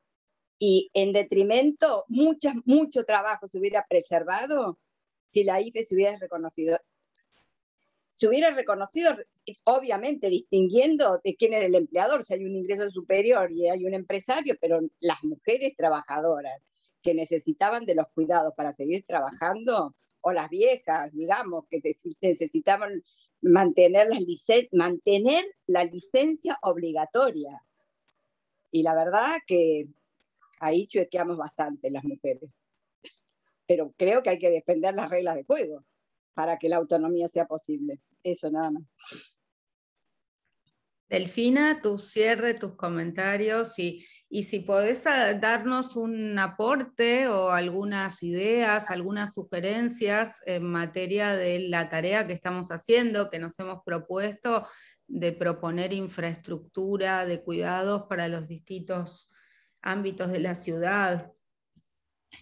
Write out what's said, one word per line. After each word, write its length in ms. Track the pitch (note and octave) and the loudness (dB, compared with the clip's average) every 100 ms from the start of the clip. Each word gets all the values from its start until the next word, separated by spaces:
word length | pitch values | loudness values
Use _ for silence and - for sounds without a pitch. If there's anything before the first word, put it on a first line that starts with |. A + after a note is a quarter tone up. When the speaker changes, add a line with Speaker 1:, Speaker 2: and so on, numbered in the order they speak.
| _ _ _ _ _ - | _ _ _ _ _ -2
Speaker 1:
Y 320 | G#3 F#3+ F#3+ | 4 4 2
en 180 | G3 G3 | 0 2
detrimento, 920 | G3+ G3 G3 G3+ A#3+ D4 D4 D#4 G#3 - | 2 2 2 4 4 2 4 2 2 0
muchas, 460 | A#3+ D#4 D4+ C#4+ A#3 | 2 4 2 -2 0
mucho 400 | A#3+ D4 D4+ B3+ | 4 4 4 0
trabajo 440 | A3+ G#3 G#3+ G3+ G3 | 0 0 0 -4 -8
se 100 | F#3 | -4
hubiera 260 | G3 G#3 - | 0 0 2
preservado 920 | F3+ - E3+ E3 G3+ C4+ D4 G3+ E3 _ _ _ _ _ | 0 2 0 0 -4 -2 -2 -2 -6 _ _ _ _ _
si 140 | G#3 | 0
la 160 | F#3+ F#3+ | 2 2
ife 240 | A3+ A3+ | -2 -4
se 100 | - | -2
hubiera 220 | F#3 G3+ G3+ | 2 2 0
reconocido. 640 | F#3 E3+ E3 - D#3+ D#3+ _ _ _ _ _ _ _ _ _ _ _ _ _ | -8 -8 -8 -4 -2 -2 _ _ _ _ _ _ _ _ _ _ _ _ _
Se 200 | - A3 | 0 2
hubiera 220 | C4+ D#4+ | 4 4
reconocido, 640 | C4+ G#3 G3 G3 D#4+ E4 A3 - _ - - | 2 -2 -2 -4 0 2 0 -6 _ -20 -4
obviamente, 640 | A3+ C4 C4 G3+ C4 D4 G3 | 2 2 2 -2 -2 -2 0
distinguiendo 880 | F3 - F#3+ F#3 A3+ D4+ D4+ A#3 F3+ | -2 2 2 4 4 4 4 2 2
de 140 | G3 F#3+ | -2 0
quién 160 | A3+ | 2
era 140 | A3 F#3 | 2 4
el 80 | |
empleador, 500 | F3+ D#3 F3 A3 C#4+ | 4 2 0 2 0
si 100 | - | -2
hay 100 | F#3+ | -6
un 120 | F#3+ F#3+ | -4 -6
ingreso 320 | F#3 G3+ G3+ | -4 -4 -4
superior 640 | F3+ F3 G3 A3+ A#3 F3 | -6 -2 2 4 4 2
y 160 | E3 E3+ | 0 0
hay 160 | F#3 | 0
un 80 | F#3 | -2
empresario, 640 | F#3+ F3+ G3 A3 D4 C#4 - | -4 -4 -6 -2 -2 -2 -2
pero 220 | E3 E3 D#3+ _ | 0 0 -2 _
las 220 | E3+ - | -2 -2
mujeres 520 | D3+ D#3 - B3+ C4+ - | -4 -4 -2 0 -2 0
trabajadoras 840 | D#3+ D3 C#3+ D3 E3 D3 C#3 C3+ _ _ _ _ | 0 0 -4 -2 0 -2 -6 -14 _ _ _ _
que 120 | F3 | -2
necesitaban 680 | D#3+ D#3+ E3 - D3+ G3+ A#3 | 0 0 -2 -2 0 0 0
de 100 | G#3+ D#3+ | 0 0
los 100 | D#3 | 0
cuidados 400 | - D#3+ F3 D#3 D#3 | -2 0 2 0 -2
para 180 | D3 | -8
seguir 300 | C#3+ C#3+ F#3+ - | -6 -4 -4 -2
trabajando, 880 | E3+ C3+ - E3+ G#3+ A#3 G#3+ C#3+ - _ _ | -4 -4 -4 -4 -2 -2 -2 -2 -8 _ _
o 120 | F3 | -2
las 160 | E3+ D#3 | -2 -2
viejas, 640 | F3+ B3 B3 - D#3+ D3 | 2 4 2 0 -2 -2
digamos, 540 | D3+ E3 G#3 G3+ E3 - | -4 0 0 -2 -8 -6
que 120 | - | -4
te-, 160 | - - F3 - | -4 -4 -8 -2
necesitaban 840 | F#3+ - D#3+ D#3+ F#3+ G3 G3+ F#3 - _ _ _ | 0 2 0 0 2 2 0 -8 -12 _ _ _
mantener 640 | F3 F#3 F3+ F3+ F3 G3 G#3+ | 6 6 6 8 8 8 6
las 120 | A3 | 2
licen-, 480 | F3 E3 - A#3 B3 | -2 -2 2 4 4
mantener 720 | - F3 F3 G#3 G3+ A#3+ E4 G4 - - | 2 2 0 2 4 4 2 0 -6 0
la 160 | F3+ | 2
licencia 720 | F3 F3 - B3+ D4+ D#4 E4 - | 0 -4 0 2 2 0 -4 -2
obligatoria. 1000 | F#3+ E3+ E3 D#3 D#3 A#3+ C4 D#3 C#3 C#3 _ _ _ _ _ _ _ _ _ _ _ | 0 0 -2 -2 0 2 2 0 -8 -14 _ _ _ _ _ _ _ _ _ _ _
Y 140 | E3 | 0
la 100 | D#3+ | 2
verdad 440 | D#3+ E3+ G#3 C4+ E4 - | 2 2 2 2 -2 0
que 420 | F3 E3 D3+ D3 - _ _ _ _ _ - | 4 4 2 -4 -14 _ _ _ _ _ -8
ahí 260 | D#3+ E3+ G#3 | -2 0 0
chuequeamos 500 | G3+ F3 F3+ F3 E3 | -2 0 -2 -2 -4
bastante 540 | - - D3+ D3 C3+ | -6 -6 -6 -4 -6
las 140 | C#3 | -6
mujeres. 440 | C#3+ C#3+ C#3 B2+ D3 _ _ _ _ _ - _ _ _ _ _ - | -6 -6 -6 -6 -8 _ _ _ _ _ -20 _ _ _ _ _ 0
Pero 260 | E3+ D3 - | 0 -2 -2
creo 240 | F#3 B3 | 0 2
que 80 | G#3+ | 0
hay 80 | F3 | 0
que 120 | F3 | 0
defender 440 | E3 - E3 F#3 | 0 0 -2 -2
las 160 | G3 F3 | -2 -4
reglas 240 | F3+ F3 | -2 -2
de 100 | D3+ | -2
juego 400 | C#3 D4 E3 D3 _ _ _ _ _ | -2 -2 -2 -8 _ _ _ _ _
para 220 | - E3 E3+ | -6 -4 -2
que 120 | D#3+ | 0
la 80 | E3+ | 0
autonomía 520 | D#3+ E3 D#3+ F3 E3+ | 2 0 0 0 0
sea 180 | F3 E3 | -2 -2
posible. 540 | D#3 - D3 D3 C#3 _ _ | -4 -6 -6 -6 -10 _ _
Eso 260 | F3+ E3+ D#3 | -6 -4 -4
nada 200 | D#3 D#3+ | -2 -4
más. 140 | D3+ D3 _ - - - _ _ _ _ _ _ _ _ _ _ _ _ _ _ _ _ _ - | -6 -10 _ -18 -16 -18 _ _ _ _ _ _ _ _ _ _ _ _ _ _ _ _ _ -6
Speaker 2:
Delfina, 720 | F#3+ F3+ A#3+ A#3+ C#4 D4+ D4+ | -4 -4 -2 2 4 2 0
tu 160 | G#3+ G3+ | -2 -4
cierre, 560 | - A3 A3 A3+ A#3 | -4 0 2 2 -2
tus 200 | A#3 F#3+ | -4 -8
comentarios, 1040 | - F3 E3 E3+ E3 G3 G3+ G#3+ A3 A3+ - | -8 -6 -4 -4 -4 -2 0 0 -2 -4 -6
y, 280 | F3 F3 - _ - | -6 -8 -16 _ -10
y 140 | G#3 | -8
si 160 | G3+ G3+ | -6 -6
podés 460 | F3+ G3 G#3 B3+ D#4 | 0 2 2 0 0
a-, 280 | C4+ G#3 | 2 2
darnos 600 | G3+ A3 A#3 A#3+ B3+ B3+ | 0 0 0 -2 -4 -4
un 440 | A#3 A3+ A3+ G#3+ G3+ | -6 -6 -4 -4 -2
aporte 920 | F#3+ F#3+ A3+ C#4 B3+ - A#3 B3 C4 | -4 -2 0 0 -2 -2 2 2 2
o 220 | G3 F#3 | 0 2
algunas 720 | F3 F3+ F#3 G3+ G3+ F#3+ F#3 | 0 0 -4 -4 -4 -6 -6
ideas, 640 | F3 F3 G#3 A#3+ A3 G#3+ G#3+ | -6 -2 0 2 2 0 -2
algunas 460 | F3+ F3+ G#3 G#3 | -6 -4 -4 -6
sugerencias 1040 | G3+ F3+ F3 F#3+ A3 A#3+ A#3 G#3 G#3 A3 - F#3+ | -8 -8 -4 -4 -2 -2 -2 0 0 -2 -6 -6
en 180 | F3+ | -4
materia 720 | F3 E3+ E3+ F#3 F3+ G3+ G#3 G3 | -2 -4 -4 -6 -4 -2 0 0
de 320 | F3+ F3+ F3+ | -2 -2 -2
la 220 | E3+ E3+ | -4 -2
tarea 360 | D#3+ F3 G#3 F3+ | -2 0 0 -2
que 60 | |
estamos 380 | F3 F3+ F3+ F3 | -6 -6 -6 -8
haciendo, 580 | E3+ - A#3 A#3+ G#3 G3+ | -6 2 4 4 -2 -4
que 100 | E3 | -6
nos 200 | E3 - | -10 -10
hemos 240 | F#3 F3+ | -12 -10
propuesto 800 | - E3+ D#3+ F#3 G#3 G#3 A#3+ A3 G#3+ - - _ - | -8 -8 -6 -4 -4 -4 -2 -4 -4 -18 -20 _ -12
de 260 | E3+ E3+ | -4 -4
proponer 600 | E3+ F3 E3+ E3+ F3 F#3 | -2 -2 -2 -4 -4 -4
infraestructura 1300 | G3 F#3 F3+ E3+ E3 - E3 - F#3+ F#3+ G3 F#3+ F#3 F3+ | -4 -8 -8 -8 -8 -10 -12 -10 -6 -4 -2 0 -2 -2
de 160 | E3+ | -6
cuidados 600 | - E3+ F3 F#3 G3 G3+ G3+ | -6 -4 -2 -2 -2 -4 -4
para 200 | F3+ E3+ | -6 -4
los 200 | E3 D#3+ | -6 -10
distintos 800 | D#3+ - F#3 F3 F3+ F3 - _ _ _ _ _ _ | -14 -14 -12 -8 -8 -8 -14 _ _ _ _ _ _
ámbitos 480 | - G3 G3 F#3 F3+ | -6 -4 -4 -4 -4
de 100 | F3+ | -2
la 140 | F3+ | -4
ciudad. 760 | F3 F3 E3 F3 G3+ F#3+ F3 - _ _ _ _ _ _ _ _ _ _ - | -4 -6 -4 0 0 0 -2 -6 _ _ _ _ _ _ _ _ _ _ -20